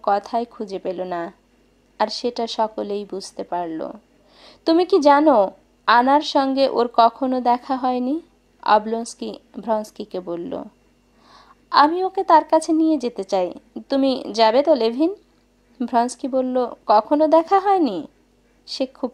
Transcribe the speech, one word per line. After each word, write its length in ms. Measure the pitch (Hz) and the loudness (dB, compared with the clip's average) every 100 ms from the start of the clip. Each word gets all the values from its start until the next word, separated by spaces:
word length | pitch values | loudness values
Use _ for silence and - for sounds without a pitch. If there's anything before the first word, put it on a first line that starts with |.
কথাই 420 | - 202 - 233 | -2 -2 -2 -6
খুঁজে 340 | 233 - 208 190 | -6 -10 -10 -8
পেল 200 | 185 180 | -8 -8
না, 200 | 185 175 170 - _ _ _ _ _ - | -6 -8 -10 -14 _ _ _ _ _ -4
আর 80 | 214 | -4
সেটা 360 | - 247 240 226 | -2 -6 -4 -6
সকলেই 580 | - 214 220 208 202 | -2 -4 -4 -8 -8
বুঝতে 380 | 202 190 - - | -8 -12 -12 -14
পারল। 360 | 190 175 170 160 - 214 _ _ _ _ - - - | -8 -6 -6 -8 -10 -12 _ _ _ _ -20 -6 0
"তুমি 160 | 330 | 2
কি 140 | 349 381 | 4 4
জানো, 360 | 285 285 311 240 190 - _ _ - | 6 6 6 4 2 -2 _ _ 2
আনার 360 | 233 254 285 294 | 4 4 2 2
সঙ্গে 300 | 285 269 269 269 | 0 0 2 0
ওর 180 | 233 240 | 2 0
কখনো 440 | - 233 - 262 254 | 4 4 4 -4 -2
দেখা 340 | 240 247 - 262 | 0 0 -2 -4
হয়নি?" 380 | 254 254 247 311 - _ _ _ | -2 -2 -2 -4 -8 _ _ _
অবলন্স্কি 680 | - 214 214 226 233 - 220 - _ - | 2 2 2 -6 -8 -12 -12 -12 _ -12
ভ্রন্স্কিকে 580 | 202 220 214 - 208 185 | -4 -4 -4 -12 -12 -10
বলল। 320 | 180 170 175 - 214 _ _ _ _ _ _ - _ _ _ | -8 -8 -8 -10 -12 _ _ _ _ _ _ -20 _ _ _
"আমি 260 | - 294 359 | -2 0 -2
ওকে 180 | 381 381 | -6 -4
তার 200 | 381 320 | 0 0
কাছে 260 | 311 320 320 | 2 -2 0
নিয়ে 240 | 320 320 302 | -2 0 -2
যেতে 260 | 240 - | -4 -8
চাই। 240 | 190 190 180 - - 233 220 | -6 -4 -4 -8 -18 -18 -6
তুমি 220 | 269 269 254 - | -2 0 -2 -4
যাবে 280 | 208 220 240 | 2 2 4
তো, 100 | 294 | 4
লেভিন?" 360 | 277 226 240 330 403 _ _ _ _ _ - | 2 2 0 -2 -2 _ _ _ _ _ -10
ভ্রন্স্কি 460 | 240 240 247 - 262 | -2 0 0 -4 -4
বলল, 280 | 262 254 254 240 - - | -2 -2 -2 -4 -4 2
"কখনো 380 | 214 220 294 311 | 2 4 2 4
দেখা 300 | 320 330 392 | 4 4 2
হয়নি? 400 | 392 392 277 180 - _ _ _ _ _ - | 2 2 2 -2 -10 _ _ _ _ _ -12
সে 160 | - 262 | -6 -6
খুব 240 | - 247 | -6 -10